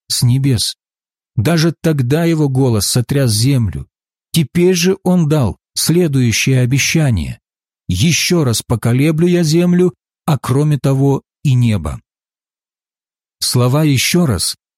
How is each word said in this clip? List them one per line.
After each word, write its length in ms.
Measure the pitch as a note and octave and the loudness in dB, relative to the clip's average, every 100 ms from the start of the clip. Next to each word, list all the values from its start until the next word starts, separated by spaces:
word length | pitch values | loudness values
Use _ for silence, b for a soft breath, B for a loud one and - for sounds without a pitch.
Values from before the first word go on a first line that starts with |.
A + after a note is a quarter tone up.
| - | -8
с 140 | - | -2
небес. 540 | B2 C3 C#3 A#2+ - - _ _ _ _ _ - | 0 0 0 -2 -4 -10 _ _ _ _ _ -4
Даже 380 | A2+ E3+ E3 - | 0 0 0 -2
тогда 440 | E3 D3 A#2+ D#3 | -2 -2 0 0
его 240 | E3+ D#3 D3 | 0 0 0
голос 380 | C3 C3 G#2+ - | 0 0 0 -2
сотряс 460 | B2+ - C#3+ B2+ | -2 -2 -2 0
землю. 560 | G#2 B2+ C3 G#2 C2+ - _ _ _ _ | 0 0 0 -2 -6 -12 _ _ _ _
Теперь 420 | E3+ C#3 F3 F3+ | -2 0 2 2
же 220 | F3+ F3+ F#3+ | 2 0 0
он 260 | F3+ F3+ D3 | 0 0 2
дал 300 | D#3 G#2+ - _ | 0 0 -4 _
следующее 840 | - - E3+ E3+ C3+ A#2+ - C3+ C3 | -6 0 2 2 2 0 0 0 0
обещание: 800 | B2 C3+ - E3 C#3+ F#2+ C2 - _ _ _ _ - | 0 -2 0 0 0 -2 -4 -10 _ _ _ _ -6
«Еще 560 | F#2 E3 - - F3 | 0 0 0 0 0
раз 180 | B2+ G#2+ | 0 -2
поколеблю 640 | - A#2+ A#2 B2+ D#3 D#3+ F3 | -4 -2 0 0 0 2 2
я 160 | F3 | 2
землю, 520 | D#3 E3 F3+ F3+ F3+ - _ _ - | 2 2 2 2 0 -2 _ _ -4
а 120 | C#3+ | -2
кроме 400 | - C#3 D3+ C#3+ | 0 0 0 0
того 440 | C#3 C3+ C#3 C3+ _ _ | 0 0 0 0 _ _
и 100 | D3 | -2
небо». 460 | B2 A#2 G2+ D2+ B1 _ _ _ _ _ _ _ _ _ _ _ _ _ - | 2 0 -2 -6 -10 _ _ _ _ _ _ _ _ _ _ _ _ _ -10
Слова 440 | - B2 B2 C#3+ | -4 0 2 2
«еще 420 | D#3 B2+ - F3 C3 | 2 0 0 0 0
раз» 300 | F2+ - - _ | -2 -4 -10 _